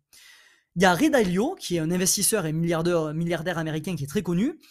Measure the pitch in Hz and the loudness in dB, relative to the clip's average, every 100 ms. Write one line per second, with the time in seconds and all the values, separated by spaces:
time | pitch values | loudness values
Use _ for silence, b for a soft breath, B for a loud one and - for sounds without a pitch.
0 | _ b b b b b b 170 185 170 | _ b b b b b b 2 4 4
1 | 302 277 185 180 277 381 - 170 160 180 | 4 4 2 2 -2 -4 -4 -2 0 0
2 | 185 208 180 214 160 160 170 165 170 175 | 0 0 0 0 -2 -2 0 0 2 0
3 | 156 156 170 165 165 165 160 156 170 160 | 0 -4 -2 -2 -4 -4 -4 -4 -4 -6
4 | 143 214 180 175 269 - B | -4 -4 0 0 0 -4 B